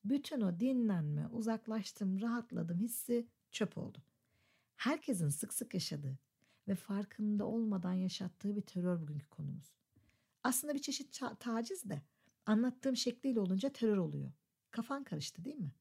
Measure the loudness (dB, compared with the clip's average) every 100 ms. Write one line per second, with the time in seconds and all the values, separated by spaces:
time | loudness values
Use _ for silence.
0 | 2 0 2 2 2 4 2 4 4 4
1 | 2 0 0 -2 0 -2 -2 -4 -4 -2
2 | 0 2 0 -2 -2 -4 0 0 0 -2
3 | 0 0 0 _ _ -2 -2 -2 -8 -10
4 | -20 _ _ _ _ _ _ -4 0 0
5 | 0 2 2 0 -4 -6 -2 -4 -2 -4
6 | -4 -8 _ _ _ _ -2 -2 -2 -4
7 | -4 -2 0 2 2 2 2 2 2 2
8 | 0 -2 -6 -4 -2 -2 -2 0 2 2
9 | -2 -6 -8 -8 -6 -6 -12 _ _ _
10 | _ _ _ _ 0 0 0 -2 -2 -6
11 | -6 -8 -8 -6 -2 -2 -2 -6 -6 -6
12 | -8 _ _ _ 2 4 4 0 0 2
13 | 0 0 0 2 4 2 2 2 4 4
14 | 2 0 -6 -10 _ _ _ -6 -4 -6
15 | -4 -6 -6 -8 -10 -6 -6 -8